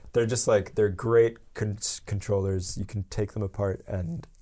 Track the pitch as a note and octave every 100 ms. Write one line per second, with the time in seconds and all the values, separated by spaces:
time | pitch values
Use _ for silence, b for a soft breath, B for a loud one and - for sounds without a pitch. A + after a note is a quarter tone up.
0 | - A#2+ A2+ A#2+ B2 G#2 F#2 - G#2 F2
1 | A2+ A#2 A#2 A#2 - - A2 G#2 - -
2 | - G2+ - G2 G2 F#2+ F2+ - F#2+ G#2
3 | - - G#2 G#2+ G2 - G2+ F2+ - F#2+
4 | E2+ E2+ - -